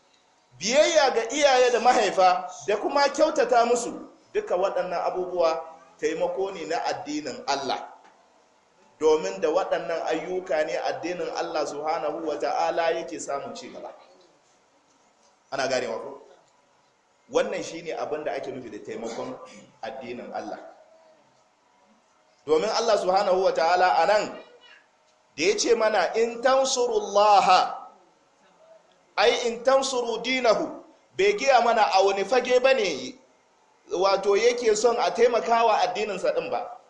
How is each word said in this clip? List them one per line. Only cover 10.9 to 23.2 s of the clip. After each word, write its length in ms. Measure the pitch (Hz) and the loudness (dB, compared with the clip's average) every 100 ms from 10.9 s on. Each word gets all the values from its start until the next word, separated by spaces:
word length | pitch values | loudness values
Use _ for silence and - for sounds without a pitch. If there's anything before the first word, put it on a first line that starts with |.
| 135 160 180 156 - | -6 -6 -6 -6 -4
Allah 300 | 170 165 135 | -4 -4 -4
Subhanahu 580 | 143 151 165 151 160 160 | -4 -4 -4 -4 -4 -6
wa 100 | 147 | -4
Ta'ala 520 | - - 165 170 165 170 | -2 -2 -2 0 -2 -2
yake 240 | - 151 | -6 -12
samun 320 | - 139 131 | -8 -8 -8
ci 140 | - 127 | -12 -16
gaba. 240 | - - - - _ _ _ _ _ _ _ _ _ _ _ _ _ _ | -16 -16 -18 -20 _ _ _ _ _ _ _ _ _ _ _ _ _ _
Ana 160 | 135 127 | -4 -2
ganewa 300 | 127 120 110 | -2 -2 -6
ko? 220 | 104 - - - _ _ _ _ _ _ _ _ _ | -10 -14 -20 -20 _ _ _ _ _ _ _ _ _
Wannan 320 | 139 202 190 | -2 0 -4
shi 200 | 151 165 | -8 -10
ne 100 | 160 | -10
abin 320 | - 120 156 | -8 -6 -6
da 80 | - | -6
ake 160 | 135 139 | -6 -8
nufi 180 | 127 117 | -12 -12
da 60 | 104 | -14
taimakon 580 | - 110 113 127 127 127 - 101 - _ | -12 -10 -10 -8 -10 -12 -18 -20 -20 _
addinin 500 | 113 98 120 120 98 | -14 -12 -12 -12 -10
Allah. 260 | 101 104 - - - _ _ _ _ _ _ _ _ _ _ _ _ _ _ _ _ - | -10 -10 -12 -16 -20 _ _ _ _ _ _ _ _ _ _ _ _ _ _ _ _ -2
Domin 220 | 160 208 | 0 0
Allah 260 | 202 233 208 | -2 0 0
Subhanahu 440 | 175 190 | 2 2